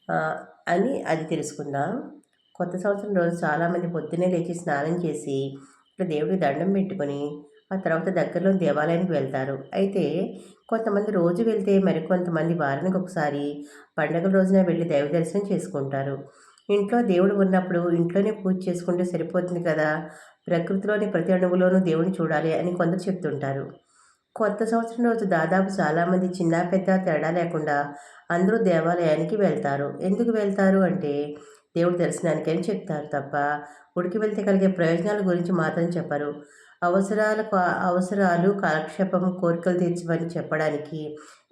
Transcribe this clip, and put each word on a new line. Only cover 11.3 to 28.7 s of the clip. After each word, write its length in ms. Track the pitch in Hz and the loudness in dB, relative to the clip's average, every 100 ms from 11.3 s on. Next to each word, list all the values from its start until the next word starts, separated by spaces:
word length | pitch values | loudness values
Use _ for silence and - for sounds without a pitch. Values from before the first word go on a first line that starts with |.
| 175 | 2
వెళ్తే, 360 | 226 202 202 196 | 0 0 2 4
మరికొంతమంది 760 | 190 160 160 180 175 160 165 | 4 0 0 0 0 0 0
వారానికి 420 | 165 143 139 185 180 | 0 0 0 0 -2
ఒకసారి 720 | - 165 147 143 143 147 - - - - | -2 -2 -2 -2 -4 -6 -14 -20 -8 -2
పండగల 320 | 151 170 190 | 0 2 4
రోజున 320 | 190 185 190 | 4 6 6
వెళ్ళి 260 | 175 165 165 | 4 2 2
దైవ 180 | 143 147 | 0 2
దర్శనం 460 | 165 160 196 196 | 0 0 -2 -2
చేసుకుంటారు. 720 | 170 - 143 135 135 139 135 - - - _ - | -2 -2 -6 -4 -2 -4 -6 -10 -20 -20 _ 0
ఇంట్లో 320 | 202 196 240 | 0 2 2
దేవుడు 320 | 196 175 196 | 4 4 4
ఉన్నప్పుడు 560 | 202 190 190 - 170 175 | 4 4 4 2 0 2
ఇంట్లోనే 400 | 170 170 185 214 | 2 2 2 0
పూజ 380 | 208 190 185 185 | 0 -2 -2 -2
చేసుకుంటే 360 | 175 - 180 | -4 -2 -2
సరిపోతుంది 580 | 180 165 - 180 175 175 | 0 -2 -2 -2 -2 -2
కదా, 420 | 170 156 151 156 165 - - _ - | 0 0 0 -2 -6 -16 -20 _ -2
ప్రకృతిలోని 640 | 170 170 196 202 208 202 | -2 0 -2 0 0 0
ప్రతి 220 | 180 180 | 0 2
అణువులోనూ 460 | 180 180 185 180 185 | 2 2 4 4 4
దేవుడిని 360 | 175 160 185 185 | 4 2 0 0
చూడాలి 380 | 160 151 160 156 | 0 0 0 0
అని 160 | 180 | -2
కొందరు 220 | 180 170 190 | 0 0 0
చెప్తుంటారు. 760 | 202 185 156 135 135 139 - - _ _ _ _ _ - | -2 -4 -4 -4 -4 -4 -8 -14 _ _ _ _ _ -2
కొత్త 280 | 214 202 | -2 0
సంవత్సరం 400 | 220 233 226 240 240 | 0 0 -2 0 0
రోజు 180 | 220 | 0
దాదాపు 560 | 190 165 165 185 196 - | 0 0 2 2 2 0
చాలామంది 460 | 151 165 175 185 180 | 0 2 2 2 0
చిన్న 360 | 175 165 165 | 0 2 2
పెద్ద 240 | 180 190 190 | 2 0 2
తేడా 440 | 185 185 151 156 | 2 2 0 0
లేకుండా 640 | 175 170 165 151 143 143 143 - - - | 0 -2 -2 -2 -2 -2 -8 -18 -20 -4
అందరూ 280 | 175 190 220 | 2 2 4
దేవాలయానికి 760 | 190 | 4